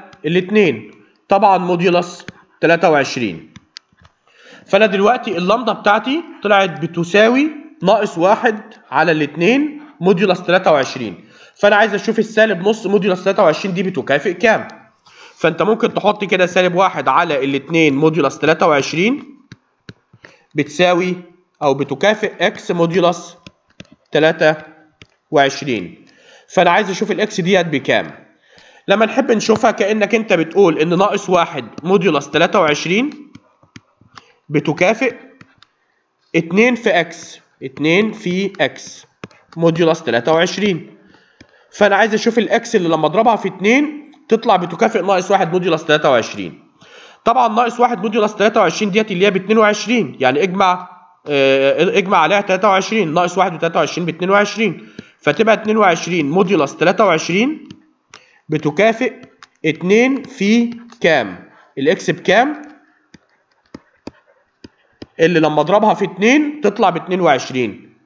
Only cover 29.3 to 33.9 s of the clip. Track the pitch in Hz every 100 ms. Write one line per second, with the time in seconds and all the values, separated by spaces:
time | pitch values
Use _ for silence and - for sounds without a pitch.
29.3 | 214 208 220 233 208 202 214 196 226 220
30.3 | 180 160 185 190 160 165 175 196 196 -
31.3 | 180 165 147 113 - 160 196 180 151 -
32.3 | 151 175 208 156 147 160 196 285 - -
33.3 | - _ _ _ - _